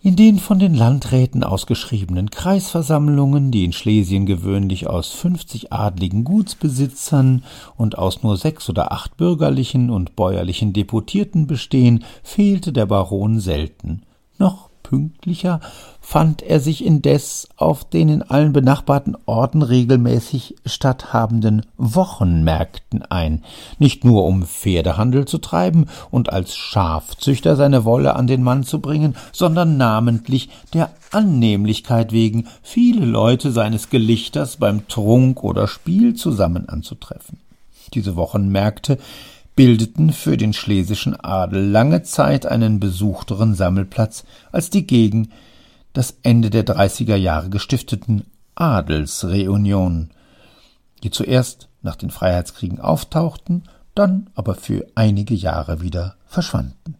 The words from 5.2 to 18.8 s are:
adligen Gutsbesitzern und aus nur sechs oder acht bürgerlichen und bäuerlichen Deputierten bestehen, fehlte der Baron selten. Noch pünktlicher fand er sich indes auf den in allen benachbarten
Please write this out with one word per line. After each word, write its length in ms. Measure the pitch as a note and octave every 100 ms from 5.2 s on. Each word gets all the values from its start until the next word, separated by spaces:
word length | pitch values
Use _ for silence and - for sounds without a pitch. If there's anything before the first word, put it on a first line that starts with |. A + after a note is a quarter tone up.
| F3 F3 - A2+ -
adligen 520 | A#2 G#2 F2+ F2+ G2
Gutsbesitzern 1200 | B2+ G#3 G3+ - D3+ B2+ C#3 - - C#3+ C3 B2+ - - - -
und 200 | A2 -
aus 280 | F#2 -
nur 120 | A2 G2
sechs 320 | D#3 D#3 -
oder 220 | E2+ -
acht 260 | - - -
bürgerlichen 760 | F3 D#3+ D3 C3+ B2+ C3 B2
und 260 | G#2+ F2 -
bäuerlichen 560 | F#2 F#2 F2+ F2+ G#2+
Deputierten 760 | G2+ G2 A2+ - G3 G3+ E3 C#3+
bestehen, 560 | C#3 - C3+ B2 A#2 - -
fehlte 480 | - - G3+ G3 F3+
der 140 | B2 G2+
Baron 520 | G2+ F#2 G2 G#2+ A2+
selten. 640 | F#2+ D2 D#2 _ - E2 _ _ _ _
Noch 340 | F#3+ F#3+ - _
pünktlicher 760 | - C3+ D#3 - - E3+ F3+ E3+ - - - -
fand 400 | - D3 D#3+ D3+
er 180 | - D#3
sich 240 | C#3 D#3
indes 640 | A#3+ D3+ C#3+ C#3+ - - - -
auf 320 | D#3 D3 -
den 200 | E3 D#3
in 120 | D3+
allen 300 | - C#3 D3+
benachbarten 640 | C#3 C3 C3+